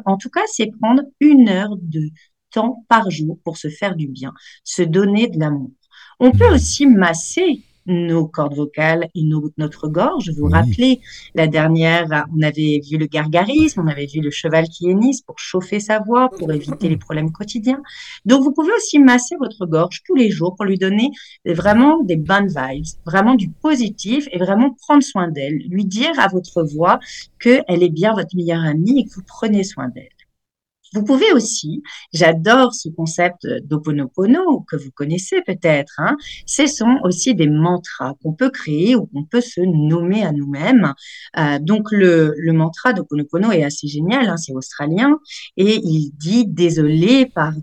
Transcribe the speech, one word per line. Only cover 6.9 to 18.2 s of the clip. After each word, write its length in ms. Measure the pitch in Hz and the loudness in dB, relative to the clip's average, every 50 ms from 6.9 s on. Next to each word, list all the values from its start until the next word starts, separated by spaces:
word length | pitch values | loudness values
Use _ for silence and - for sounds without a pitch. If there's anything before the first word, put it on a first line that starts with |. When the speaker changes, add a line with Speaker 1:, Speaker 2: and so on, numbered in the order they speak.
| 226 190 180 170 165 - - - - 339 370 349 240 - - _ _ _ _ | 6 6 6 2 0 -2 -6 -6 -2 0 0 0 0 -2 -8 _ _ _ _
Speaker 1:
nos 420 | 180 185 175 170 170 165 165 160 | -2 -2 -2 0 0 0 0 -2
cordes 260 | 160 - 156 147 139 143 | -2 -2 -4 -4 -4 -2
vocales 520 | 143 147 147 - 156 156 160 165 170 165 165 - | -4 -6 -4 -2 -2 0 0 0 0 -2 -4 -4
et 80 | 175 156 | -2 -2
nos, 260 | 151 156 151 147 151 - | 0 0 -2 -4 -6 -6
notre 300 | 151 151 151 - - - | -6 -6 -6 -6 -8 -8
gorge. 420 | 151 151 175 220 302 370 285 - 170 | -4 -2 0 0 0 0 -2 -6 -6
Vous 100 | 156 151 | -6 -2
vous 40 | 147 | -2
Speaker 2:
Oui. 40 | - 165 | 2 2
Speaker 1:
rappelez, 460 | 165 170 123 95 - 247 262 254 247 - - - - - - - | 2 2 2 2 2 2 2 2 0 -2 -10 -20 -20 -20 -8 -2
la 140 | 165 160 | 0 0
dernière, 800 | 156 151 156 156 160 165 160 160 160 165 170 170 151 151 151 151 156 165 | 0 2 0 2 2 2 2 2 2 2 2 0 0 -2 -2 -2 -2 -2
on 40 | 156 156 | 0 0
avait 380 | 151 151 156 156 151 147 147 143 | 0 0 0 0 0 0 -2 -2
vu 100 | 143 156 | -4 -4
le 100 | 156 156 | -4 -4
gargarisme, 720 | 143 - 151 151 156 165 170 196 220 285 311 311 294 - 196 165 | -2 -2 -4 -2 0 2 2 2 2 2 2 2 2 2 0 -2
on 40 | |
avait 180 | 156 143 143 143 | -2 -2 -2 -6
vu 140 | 139 139 156 | -6 -6 -4
le 100 | 151 143 | -4 -4
cheval 380 | - - - 160 156 160 165 | -6 -4 -4 0 2 2 2
qui 220 | 165 165 - 175 180 | 0 -4 -4 -2 0
hennisse 320 | 185 208 233 269 262 - | 2 2 2 2 0 -2
pour 180 | - - - - | -8 -16 -18 -16
chauffer 400 | - - - 185 185 - 208 208 | -12 -6 -6 -6 -4 -2 -4 -4
sa 180 | 208 214 220 220 | -2 -2 -2 -2
voix, 300 | 202 214 240 247 254 247 | 0 0 2 2 2 2
pour 220 | 196 190 175 156 | 0 -4 -6 -4
éviter 360 | 156 147 139 147 - - - 160 | -4 -4 -4 -6 -8 -4 -2 -2
les 80 | 156 | -2
problèmes 340 | - - - 160 151 156 160 | -2 -4 -6 -6 -4 -4 -4
quotidiens. 500 | 160 - 208 214 - 240 208 247 269 285 285 - - - - - - - | -6 -8 -12 -10 -10 -4 -2 -2 -2 -2 -6 -14 -20 -20 -20 -20 -20 -8